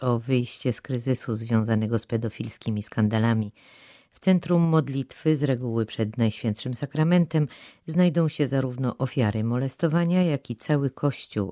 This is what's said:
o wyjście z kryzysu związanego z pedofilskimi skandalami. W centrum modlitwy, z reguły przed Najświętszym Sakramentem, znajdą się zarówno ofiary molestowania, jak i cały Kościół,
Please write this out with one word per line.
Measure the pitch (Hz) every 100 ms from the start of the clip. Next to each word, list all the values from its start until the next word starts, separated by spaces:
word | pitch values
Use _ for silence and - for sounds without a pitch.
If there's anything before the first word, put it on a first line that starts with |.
o | 127 120
wyjście | 113 131 120 - 131
z | 117
kryzysu | - 131 117 127 - 110
związanego | 113 113 110 110 110 113
z | -
pedofilskimi | 117 113 - 117 - - 107
skandalami. | - - 107 110 113 113 104 - _ - - - _
W | -
centrum | - 185 - 175
modlitwy, | 165 160 131 135 131 - 160 156
z |
reguły | 139 123 123 113 110
przed | - 107 107
Najświętszym | 113 - 117 104 127
Sakramentem, | 123 139 151 160 180 165 160 151 - - - -
znajdą | 160 180 165 160
się | - 139
zarówno | 135 131 123 131 -
ofiary | 131 - 110 110
molestowania, | 113 120 135 - 165 160 170 180
jak | 180 143 -
i | 110
cały | - 147 139
Kościół, | - 147 - - - 98